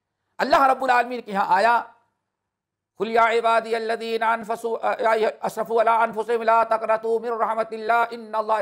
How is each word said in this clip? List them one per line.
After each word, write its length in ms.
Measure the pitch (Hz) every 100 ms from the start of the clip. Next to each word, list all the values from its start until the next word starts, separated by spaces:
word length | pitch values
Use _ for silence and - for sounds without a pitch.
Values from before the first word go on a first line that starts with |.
| _ _ _ -
अल्लाह 260 | 254 320 269
रब्बुल 240 | 262 262
आलमीन 300 | 247 240 247
के 100 | 226
यहाँ 160 | 196 180
आया, 280 | 185 220 240 - _ _ _ _ _ _ _ _ _ _ -
"कुल 100 | 214
या 180 | 226 226
इबादी 420 | 233 226 226 220
अल्लज़ीना 580 | 226 226 226 226 226 226
अनफसू, 420 | 226 214 226 226 226
या 520 | 208 208 220 226 220
असरफू 460 | - 190 220 214 226
अला 200 | 220 226
अनफुसिहिम 460 | 226 208 214 233
ला 200 | 220 226 226
तक़नतू 540 | 220 220 220 226 226
मिन 140 | 233
रहमतिल्लाह, 800 | 226 226 226 220 220 214 233 233
इन्नल्लाह 460 | 233 214 220 214 214